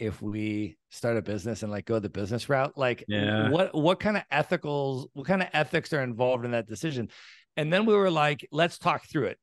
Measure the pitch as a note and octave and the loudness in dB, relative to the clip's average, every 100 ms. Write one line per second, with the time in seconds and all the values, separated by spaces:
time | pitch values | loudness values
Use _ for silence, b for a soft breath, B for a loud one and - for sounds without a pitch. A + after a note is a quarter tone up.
0 | A2 G2+ G#2 G#2+ G#2+ G#2 G#2 - _ - | -6 -4 -6 -4 -2 -2 -4 -8 _ -6
1 | A#2+ A2+ F#2+ G#2 G#2+ G#2+ G#2+ G#2 F#2 A2+ | -2 -2 -2 -4 -4 -6 -6 -6 -2 -2
2 | G2 F#2+ G2 A#2 - C#3 C#3 - B2+ A#2 | -2 -4 -4 -4 0 0 0 0 -2 -2
3 | - G#2 G#2 G#2+ A2 D#3+ F#3 D#3 D3+ F#3 | -2 0 2 2 2 2 2 2 2 4
4 | G#3 G3+ - C#3+ D3+ E3 D3+ C#3+ C#3 C3 | 2 0 0 0 0 0 -2 -2 0 -2
5 | C#3+ C#3+ C3 F#3+ F3+ D3+ D3+ E3 - D3+ | -8 -8 0 0 2 0 2 0 0 -2
6 | B2+ A2+ B2+ B2 A#2+ A#2+ A2 A2+ D#3+ C3 | -2 0 2 2 0 -2 -4 -6 -4 -4
7 | G2+ b b b b - D3+ F#3 A3+ G#3 | -6 b b b b -4 0 2 4 4
8 | F#3+ D#3+ D3 D3 - D3+ E3+ - F3+ D3 | 4 4 2 0 -4 0 0 0 0 0
9 | - D#3 G2+ - | -2 -2 -2 -4